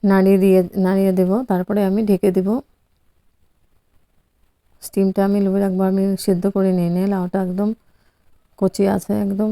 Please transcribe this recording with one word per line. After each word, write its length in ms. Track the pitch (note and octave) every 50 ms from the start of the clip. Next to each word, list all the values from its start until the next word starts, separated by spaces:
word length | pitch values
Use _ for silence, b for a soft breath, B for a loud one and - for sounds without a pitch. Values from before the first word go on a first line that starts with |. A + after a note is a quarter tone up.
| -
নাড়িয়ে 340 | G3+ G3 F#3+ F#3+ F#3+ G3 G3
দিয়ে, 220 | F#3 G3 F#3 F#3 F#3 F3+ - G3
নাড়িয়ে 340 | F#3+ F#3 F#3+ F#3+ G3 G3
দেব। 200 | F#3 F3+ F#3 F3+ F#3+ A3+ C4 -
তারপরে 320 | G3 F3+ F3+ - G#3 G#3 G3+
আমি 160 | F#3+ F#3+ G#3 A3+
ঢেকে 240 | G#3 G3+ F3+ - G3+
দেব। 180 | F#3 F#3 F#3 F#3+ A3 C4 - _ _ _ _ _ _ _ _ _ _ _ _ _ _ _ _ _ _ _ _ _ _ _ _ _ _ _ _ _ _ _ _ _ _ _ _ _ _ _ _ _ _ _
স্টিমটা 400 | - - - - G3 F#3+ F#3+ - G3
আমি 140 | G3 G3+ G3+
লোয়ে 180 | G3 G3 F#3+ G3
রাখবো। 240 | G3+ G3 F#3 F#3 F#3+
আমি 200 | F#3+ F#3+ G3 F#3+ G3 G3 F#3
সিদ্ধ 260 | - - F#3+ F3 F3+ G3
করে 240 | G3 G3 F#3+ F#3+
নিয়ে 180 | F#3 F3+ F3 E3+
নিই। 160 | F3 F3+ F#3 G3
লাউটা 300 | G3+ F#3+ F3+ F3+ - F#3+
একদম 280 | F#3+ F#3 F3+ F#3 G#3 G#3+ A3+ _ _ _ _ _ _ _ _ _ _ _ _ _ _ _ _ _
কচি 240 | G3 F#3 - - G3 G3
আছে 260 | G3+ G3 - - G3+
একদম 360 | G#3 G#3 G3+ G3 G3 G#3+ G#3+